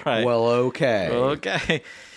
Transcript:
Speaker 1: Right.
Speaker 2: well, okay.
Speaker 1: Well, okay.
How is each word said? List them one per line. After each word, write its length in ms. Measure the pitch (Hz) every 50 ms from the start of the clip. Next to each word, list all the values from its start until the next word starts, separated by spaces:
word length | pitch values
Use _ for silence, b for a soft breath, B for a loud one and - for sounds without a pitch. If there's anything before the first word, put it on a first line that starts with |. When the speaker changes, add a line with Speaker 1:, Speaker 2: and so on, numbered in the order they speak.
| -
Speaker 1:
Right. 200 | 151 120 110 110
Speaker 2:
well, 200 | 120 120 113 113
okay. 640 | 117 120 123 123 127 - - 156 127 110 98 90 78
Speaker 1:
Well, 140 | 120 120 127 135
okay. 520 | 151 147 - 196 190 165 - - 165 139 B B B B B B B